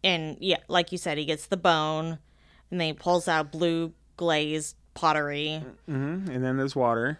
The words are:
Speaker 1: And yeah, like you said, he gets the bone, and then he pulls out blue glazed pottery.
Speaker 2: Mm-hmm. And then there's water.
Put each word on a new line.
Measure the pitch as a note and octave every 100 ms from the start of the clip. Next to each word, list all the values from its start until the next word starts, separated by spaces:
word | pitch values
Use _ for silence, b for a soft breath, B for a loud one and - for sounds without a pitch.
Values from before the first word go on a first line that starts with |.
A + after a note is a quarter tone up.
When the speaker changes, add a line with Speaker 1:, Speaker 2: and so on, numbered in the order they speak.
Speaker 1:
And | F#3+ F3 D#3 D3
yeah, | F#3+ E3+ -
like | F3 F3
you | F3+
said, | F3+ D3+
he |
gets | D3+ D3+ -
the | F#3+
bone, | F3 D#3+ D#3 D#3 D#3+ D#3+ b b b b b
and | F3+
then | E3
he |
pulls | D3 - F3 E3
out | D#3+ D3
blue | D#3 E3+ E3 E3 - _ -
glazed | E3+ D#3 D3+ D#3 D3 - _
pottery. | - D#3+ D3+ C#3+ C#3+ D3+ D#3 C#3+ - -
Speaker 2:
Mm-hmm. | C#3 C#3 F3+ F#3+
And | B2+
then | B2+ C3
there's | C3+ C3+
water. | B2 A#2 B2 D3+